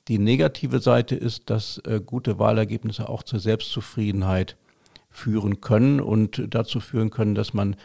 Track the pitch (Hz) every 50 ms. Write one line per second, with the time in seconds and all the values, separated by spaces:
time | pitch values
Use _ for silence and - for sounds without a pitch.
0 | _ - 110 104 101 107 123 131 156 151 - - - 131 123 127 - 127 123 120
1 | 120 - - - - 117 - - - - 113 110 107 - - - - - 113 107
2 | 92 - 120 123 - - 104 - 110 110 110 110 110 101 110 113 - 110 104 -
3 | 110 113 110 110 - - - 107 92 107 110 110 - - - - 107 - - -
4 | 107 104 98 98 92 92 95 92 95 - - _ _ _ _ _ _ _ - -
5 | _ _ _ - - 123 107 110 101 104 101 - - - 117 107 120 135 143 139
6 | - - 107 110 110 104 - - 123 113 - 117 113 - - 123 - - - 120
7 | 110 110 - - 110 104 104 101 98 - - 104 101 98 101 - -